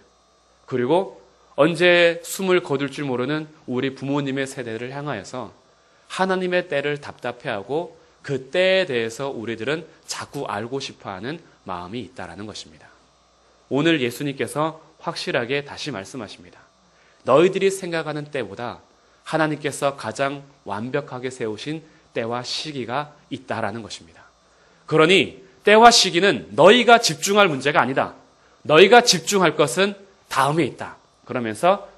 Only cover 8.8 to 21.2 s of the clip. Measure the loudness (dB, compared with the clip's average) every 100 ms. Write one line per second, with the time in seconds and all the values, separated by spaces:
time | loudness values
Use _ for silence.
8.8 | 2 -2 -4 -6 -8 -8 -8 -6 -4 -4
9.8 | -6 -20 -14 -12 -10 -10 -6 -6 -6 -8
10.8 | -10 -14 -14 -10 -10 -12 -14 _ -12 -10
11.8 | -10 -12 -12 -14 -16 -14 -14 -14 -18 -20
12.8 | -20 _ _ _ _ _ _ _ -4 0
13.8 | 2 2 0 -4 -8 -6 -6 -4 -4 -6
14.8 | -20 _ -10 -8 -4 -4 -2 -4 -6 -12
15.8 | -10 -10 -10 -12 -14 -16 -20 -20 _ _
16.8 | _ _ _ _ 2 6 6 4 0 -2
17.8 | -6 -6 -6 -8 -6 -8 -8 -8 -10 -12
18.8 | _ _ _ _ -4 0 0 0 -6 -2
19.8 | -2 -2 -8 -4 -4 -4 -14 _ -10 -8
20.8 | -4 -6 -6 -8